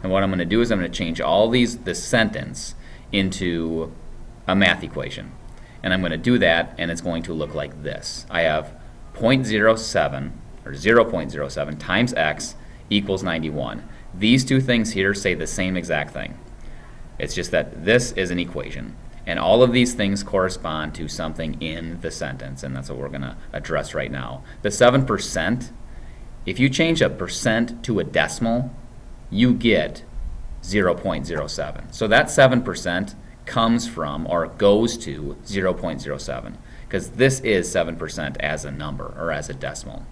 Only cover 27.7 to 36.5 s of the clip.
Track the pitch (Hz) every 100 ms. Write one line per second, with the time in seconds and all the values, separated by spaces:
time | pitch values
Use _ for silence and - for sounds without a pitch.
27.7 | - - 104 82 87 78 - 113 117 127
28.7 | - - - - - - 98 123 117 117
29.7 | 98 78 - - - - - - - -
30.7 | 104 92 85 98 80 73 80 73 - 71
31.7 | - - - 110 113 151 - 135 127 123
32.7 | 85 90 87 101 - - - - - 113
33.7 | 117 - - 76 71 80 87 80 - 101
34.7 | 104 117 - - 71 71 - - 98 92
35.7 | 87 87 73 69 71 - 64 -